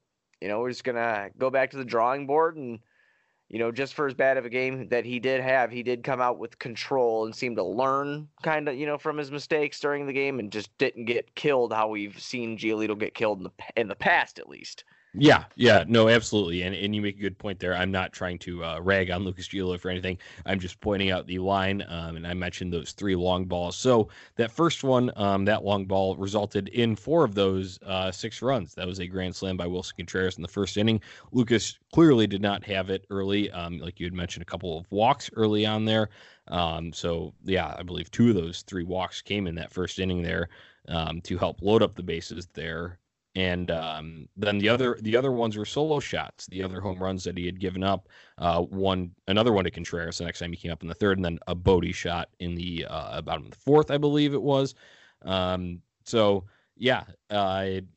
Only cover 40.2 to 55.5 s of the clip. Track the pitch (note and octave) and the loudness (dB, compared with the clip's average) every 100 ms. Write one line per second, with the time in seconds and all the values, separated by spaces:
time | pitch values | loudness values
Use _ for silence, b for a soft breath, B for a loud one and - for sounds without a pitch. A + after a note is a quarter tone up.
40.2 | E2+ E2+ E2+ B B B - E2 D#2+ E2 | -2 -4 -4 B B B -8 -4 -4 -6
41.2 | - F2 F2+ D2 F#2+ A2 G2+ G2+ F2+ E2+ | -6 -2 -2 -2 4 4 4 0 -6 -6
42.2 | - A2 F2 - E2 E2 F2 F2+ _ _ | -6 -12 -14 -10 -8 -6 -8 -12 _ _
43.2 | _ F#2+ F#2 F2+ F2 E2 D#2+ D#2 D#2+ E2 | _ -2 0 0 -2 -4 -4 -8 -10 -16
44.2 | - - G#2 G#2 G#2 A#2+ B2+ A2+ G#2+ A#2 | -16 -4 0 4 4 4 2 0 2 2
45.2 | C3+ B2 A#2 G#2+ G#2 - D#3 D3 - E2 | 4 0 0 -2 -4 -2 0 0 -2 -4
46.2 | D2 - - F#2 F#2+ F#2 G2 F#2 F#2 F#2+ | -6 -10 -12 -6 -6 -4 -6 -4 -2 -2
47.2 | F2+ F2+ F2 F#2 F#2 F#2 F#2+ F#2+ - B | -4 -4 -6 -4 -4 0 0 0 -4 B
48.2 | B - E2+ E2+ F2+ F#2+ F#2+ F#2 F2+ F#2 | B -2 0 2 0 0 2 2 -2 -8
49.2 | - G2+ A#2+ G2+ E2+ E2 E2+ E2+ E2 - | 0 4 4 4 2 -4 -8 -6 -6 -6
50.2 | F2 - F2 E2+ F2 D#2+ E2 E2 G#2 F#2+ | -8 -6 -8 -8 -8 -8 -8 0 2 4
51.2 | F2 E2+ - F2 F2+ F2+ F2 F2+ F2 E2+ | 2 -2 -4 0 4 4 4 -4 -4 -4
52.2 | D#2+ - F2 F2 F2 E2 D2 D#2 A1 B1+ | -6 -8 -8 -6 -6 -6 -6 -6 -6 -8
53.2 | D#2 D#2+ C2 - - D3+ D3 C#3+ D3 D3 | -6 -6 -8 -8 4 6 6 2 2 2
54.2 | D3 C#3 C3+ C3+ C#3 - B B B B | 2 2 2 2 0 -4 B B B B
55.2 | - F#2+ F#2 | -4 0 0